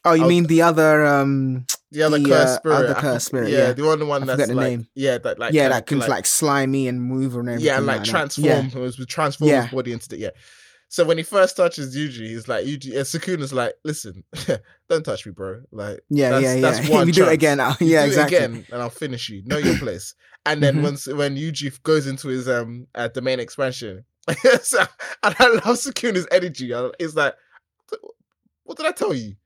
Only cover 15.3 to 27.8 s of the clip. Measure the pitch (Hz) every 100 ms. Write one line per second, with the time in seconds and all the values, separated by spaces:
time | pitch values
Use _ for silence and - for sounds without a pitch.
15.3 | 92 95 104 131 107 104 - _ 147 131
16.3 | 135 131 131 147 110 147 214 170 165 180
17.3 | 160 156 143 127 135 165 160 143 135 147
18.3 | 175 131 113 - 120 120 - 147 120 -
19.3 | 101 104 147 147 - 127 90 - - _
20.3 | _ 147 151 143 147 147 139 - 143 143
21.3 | 139 160 143 143 - - 156 139 135 143
22.3 | 127 123 120 117 120 127 - 120 127 127
23.3 | 131 113 - 135 127 113 95 - _ -
24.3 | 147 262 247 - 233 180 _ - - 208
25.3 | 165 254 220 214 233 277 - 240 185 170
26.3 | 185 180 131 127 120 127 - 165 156 143
27.3 | - _ _ _ _